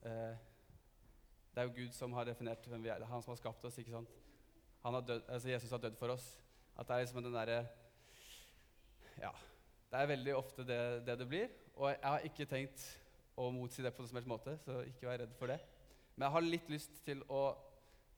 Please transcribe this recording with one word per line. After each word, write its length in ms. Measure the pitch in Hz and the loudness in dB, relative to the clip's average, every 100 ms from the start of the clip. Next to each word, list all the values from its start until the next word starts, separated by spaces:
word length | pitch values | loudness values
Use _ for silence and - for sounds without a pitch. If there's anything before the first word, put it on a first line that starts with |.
eh, 300 | 117 113 113 113 - - - - - - - - - - - | -6 -2 -4 -6 -12 -20 -20 -20 -20 -20 -20 -20 -20 -20 -6
det 80 | 120 | 0
er 80 | 123 | 0
jo 80 | 117 | 0
Gud 180 | 123 - | -6 -4
som 160 | 123 123 | -2 0
har 120 | 120 | 0
definert 380 | 113 117 113 - | -2 -4 -4 -6
hvem 140 | 117 | -4
vi 60 | 113 | -2
er. 80 | 104 | -2
Det 60 | 110 | -4
er 60 | |
han 120 | 123 | -6
som 80 | 117 | -4
har 80 | 117 | -6
skapt 240 | 113 110 127 | -6 -6 -8
oss, 100 | 123 | -8
ikke 120 | 113 | -8
sant? 200 | 117 117 - - - - - - - | -8 -8 -14 -20 -20 -20 -20 -20 -4
Han 140 | 120 127 | 0 2
har 80 | 123 | 2
dødd, 220 | 117 - | 0 0
altså 240 | 123 127 | -2 2
Jesus 180 | 123 117 | 0 2
har 120 | 123 | 0
dødd 160 | 120 110 | -2 0
for 140 | 120 | 0
oss. 120 | 123 - - - - - - | 0 -4 -14 -20 -20 -14 -8
At 120 | 120 | 2
det 60 | |
er 100 | 123 | 4
liksom 200 | 123 123 | 4 0
den 120 | 120 120 | 0 0
derre, 220 | 113 117 120 - - - - - - - - - - - - - - - | 4 2 2 -8 -20 -20 -20 -20 -16 -16 -18 -20 -20 -20 -20 -20 -16 -6
ja, 120 | - - - - - - - | -6 -6 -14 -20 -20 -20 -2
det 80 | 127 | 4
er 120 | 143 | 6
veldig 220 | 139 131 131 | 4 2 2
ofte 280 | 131 - | 0 -6
det, 160 | 127 120 120 120 120 | 0 2 4 2 0
det 120 | 120 | -2
det 80 | 127 | 0
blir, 240 | 170 247 - - - | 0 -2 -4 -12 2
og 140 | 139 | 2
jeg 80 | 139 | 4
har 220 | 139 147 160 | 4 4 2
ikke 200 | - 143 | -2 0
tenkt 380 | 135 135 - - - - - - - | 0 -2 -6 -10 -12 -16 -20 -10 -2
å 140 | 123 | 0
motsi 320 | 127 123 - | 0 -2 0
det 80 | 127 | 0
på 100 | 120 | 0
noen 80 | 120 | -4
som 80 | 123 | -4
helst 120 | 123 | -2
måte, 240 | 113 135 156 | -2 -2 -4
så 160 | - 127 127 | -2 -4 -4
ikke 200 | 127 123 | -4 -2
vær 140 | 123 | 0
redd 120 | 117 123 | -2 -2
for 160 | 127 | 0
det. 80 | 143 - - - - - | 0 -2 -18 -20 -20 -12
Men 120 | - 139 | 2 6
jeg 80 | 160 | 6
har 100 | 170 | 6
litt 260 | 170 - | 4 2
lyst 260 | 151 - - | -2 -4 -8
til 180 | - 139 - | -4 -4 2
å 120 | 135 139 - - - - - - | 4 4 2 -8 -20 -20 -20 -20